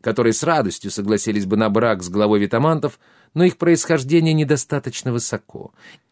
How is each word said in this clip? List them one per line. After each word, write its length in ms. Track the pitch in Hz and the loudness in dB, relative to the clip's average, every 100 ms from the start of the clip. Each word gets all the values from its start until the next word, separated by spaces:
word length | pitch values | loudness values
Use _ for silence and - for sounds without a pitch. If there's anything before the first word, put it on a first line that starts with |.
которые 320 | 117 107 117 | -4 0 0
с 100 | 104 | 0
радостью 480 | 151 156 101 - 98 | 0 0 0 -6 -8
согласились 560 | - 101 104 110 104 95 | -6 -2 -2 0 -2 0
бы 100 | 107 | 0
на 120 | 110 | 2
брак 340 | 107 117 95 | 2 2 0
с 60 | 90 | -4
главой 320 | 101 104 104 | 0 2 2
Витамантов, 580 | 101 117 156 160 104 - _ _ _ | 2 0 0 0 -4 -8 _ _ _
но 100 | 160 | 0
их 140 | 180 - | 0 2
происхождение 760 | 170 165 - 156 131 165 160 | 2 2 2 -2 2 2 4
недостаточно 800 | 156 147 147 - 143 127 - 127 | 2 2 0 -2 -6 -6 -6 -4
высоко. 600 | 117 - 107 - - - _ - - _ | -4 -4 -8 -10 -18 -18 _ -20 -20 _